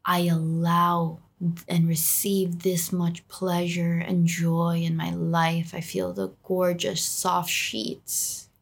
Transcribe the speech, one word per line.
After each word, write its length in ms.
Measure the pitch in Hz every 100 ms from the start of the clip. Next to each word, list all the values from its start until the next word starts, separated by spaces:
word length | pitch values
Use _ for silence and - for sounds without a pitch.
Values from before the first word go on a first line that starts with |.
| -
I 220 | 180 175
allow 920 | 165 160 165 170 170 175 175 165 165 - - 175 170 -
and 180 | 175 165
receive 800 | 160 - - 202 196 185 170
this 300 | 190 175 170
much 340 | 180 170 170 -
pleasure 720 | - 185 175 175 175 170 170 -
and 180 | 180 170
joy 560 | 170 170 165 170 170
in 140 | 165 160
my 160 | 165
life. 640 | 170 165 165 165 165 165
I 80 | 175
feel 320 | 165 185 180
the 180 | 185 190 - -
gorgeous 560 | 185 180 175 - 160
soft 480 | - - 190 180 175
sheets. 1000 | - - 220 214 - - - - - - _